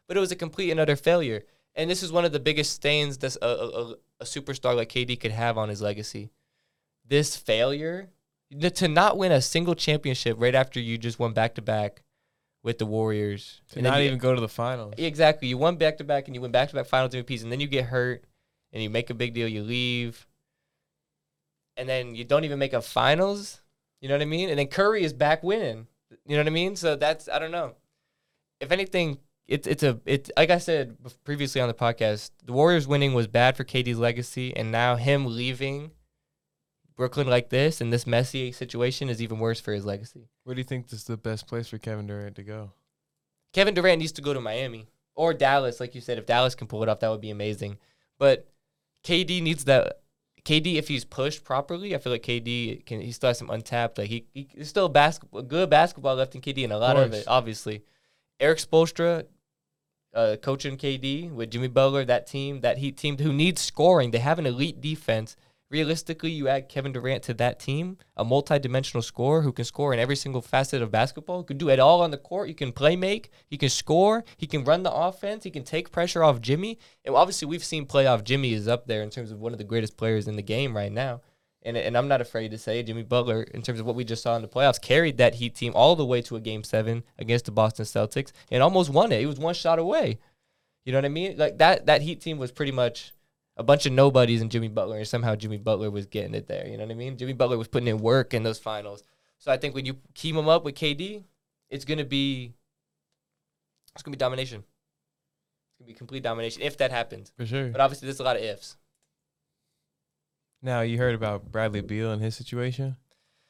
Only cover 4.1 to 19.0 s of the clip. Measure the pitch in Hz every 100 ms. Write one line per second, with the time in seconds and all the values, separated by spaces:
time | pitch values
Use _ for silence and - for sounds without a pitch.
4.1 | _ 120 147 139 131 127 123 113 123 123
5.1 | 123 113 110 117 110 107 101 104 104 107
6.1 | 107 104 - _ _ _ _ _ _ 117
7.1 | 139 147 - - 110 127 143 160 180 196
8.1 | _ _ _ _ 143 175 180 180 156 202
9.1 | 196 185 143 131 165 175 165 - 151 143
10.1 | 127 - 113 123 131 131 127 117 113 117
11.1 | 113 120 110 117 - 107 107 104 - _
12.1 | _ _ _ _ _ 117 113 107 110 110
13.1 | 107 104 101 - - _ - 127 143 143
14.1 | 131 127 127 110 - 120 127 104 104 165
15.1 | 151 156 156 131 123 160 170 156 156 147
16.1 | 143 139 127 123 123 143 139 127 131 131
17.1 | 127 120 123 113 127 143 135 120 127 123
18.1 | 123 - _ _ _ _ 110 110 113